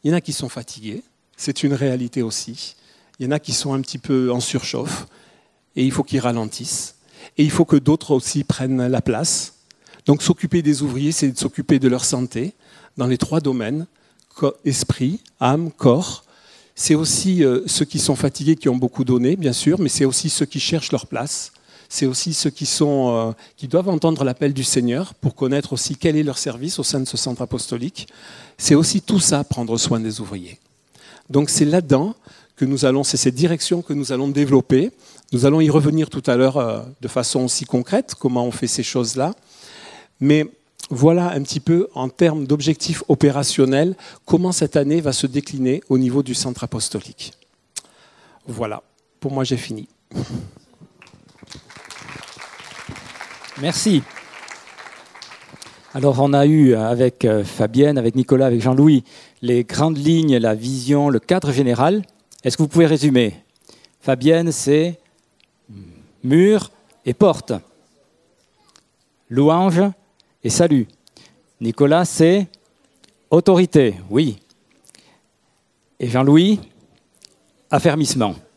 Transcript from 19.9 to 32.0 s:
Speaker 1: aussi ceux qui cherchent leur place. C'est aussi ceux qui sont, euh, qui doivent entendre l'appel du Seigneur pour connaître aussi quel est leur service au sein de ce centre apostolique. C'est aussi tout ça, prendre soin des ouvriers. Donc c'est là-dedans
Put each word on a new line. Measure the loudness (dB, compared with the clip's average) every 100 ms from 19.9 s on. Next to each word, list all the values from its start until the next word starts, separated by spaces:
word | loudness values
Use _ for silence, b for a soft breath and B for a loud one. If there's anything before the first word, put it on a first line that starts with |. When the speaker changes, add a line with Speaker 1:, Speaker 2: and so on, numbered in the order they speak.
| 0
Speaker 1:
aussi | 0 0 -4
ceux | -4 -4
qui | -4
cherchent | -4 -4 -4
leur | -6 -6
place. | -10 -8 -10 -12 b b b b
C'est | -4 -2
aussi | -2 -6
ceux | -4 -4
qui | -4 -6
sont, | 0 0 2 0
euh, | 0 -4 -6 b _
qui | -2
doivent | 0 0
entendre | 0 0 0
l'appel | -2 -2 -2
du | -2
Seigneur | -2 0 0 -2 -6
pour | -4 -6
connaître | -2 -2 -2 -4
aussi | -8 -6 -2
quel | 0 0
est |
leur | -2 -4
service | -8 -8 -8 -6
au |
sein | -4 -4
de | -4
ce | -6
centre | -6 -6
apostolique. | -6 -8 -6 -6 -8 -10 -20 B B B B B
C'est | 2
aussi | 4 4 -2
tout | 0 0
ça, | 2 -2
prendre | -2 -6 -4 -4
soin | -2 -2
des | -2 -8
ouvriers. | -12 -12 -14 -20 _ _ _ b b b b
Donc | 0 0
c'est | 0
là-dedans | 2 2 2 0